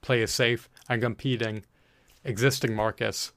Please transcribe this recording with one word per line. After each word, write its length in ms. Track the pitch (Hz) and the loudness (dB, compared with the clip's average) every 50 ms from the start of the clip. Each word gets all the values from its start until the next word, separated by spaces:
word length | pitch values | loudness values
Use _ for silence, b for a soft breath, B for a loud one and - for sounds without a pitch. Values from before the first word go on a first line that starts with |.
play 220 | - - 131 120 113 | 0 0 2 2 2
a 60 | 107 | 0
safe 400 | - - 131 117 120 113 - - B B B - | 2 2 2 2 2 0 -4 -12 B B B -4
and 140 | 127 113 113 | -2 0 0
competing 640 | 120 110 - - 135 127 113 113 110 107 107 - _ b b b b b b b b b b b | -2 -2 -2 -2 -2 0 0 -2 -4 -4 -6 -10 _ b b b b b b b b b b b
existing 500 | 139 117 95 117 139 135 - - 117 110 | -6 -2 2 2 2 2 2 -2 -2 0
markets 580 | 107 107 110 104 - 117 107 98 - - - _ | 2 0 0 0 -2 -4 -4 -2 -4 -8 -10 _